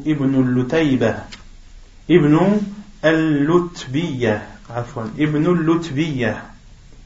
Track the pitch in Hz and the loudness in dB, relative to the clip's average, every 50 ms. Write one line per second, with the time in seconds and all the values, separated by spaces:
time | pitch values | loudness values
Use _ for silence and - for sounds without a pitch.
0 | - 156 151 139 135 135 135 131 127 123 123 127 123 123 160 165 160 143 131 117 | -4 -2 -2 0 0 0 2 2 2 2 0 0 0 0 0 0 2 2 2 2
1 | 120 107 104 - - - - - - - - - - - - - - - - - | 0 0 -2 -4 -10 -16 -18 -20 -20 -20 -20 -20 -20 -20 -20 -20 -20 -20 -20 -10
2 | - - 160 175 151 147 156 165 180 196 214 208 - - - - - - - - | 0 2 4 4 6 6 4 4 4 4 2 0 -2 -4 -10 -14 -18 -20 -6 -2
3 | - 156 160 160 160 160 147 139 143 156 170 175 175 170 - - - 131 127 151 | 0 2 2 2 2 2 2 2 2 2 2 2 2 -2 -8 -12 -10 -6 -4 -2
4 | 175 170 131 123 120 107 107 104 - - - - - - 117 120 117 - - 120 | -2 -2 -2 -2 0 0 0 -2 -4 -10 -18 -20 -16 -10 -8 -8 -8 -8 -8 -10
5 | 110 110 110 139 151 151 151 147 160 180 180 165 156 160 165 170 170 - 131 139 | -10 -8 -4 -2 -2 0 0 0 2 2 0 2 2 0 0 0 -2 -4 -4 -4
6 | 170 165 143 123 117 107 98 - - - - - - - - - - - - - | -2 -2 -2 -2 -2 -4 -4 -6 -10 -18 -20 -20 -20 -20 -20 -20 -20 -20 -20 -20
7 | - | -20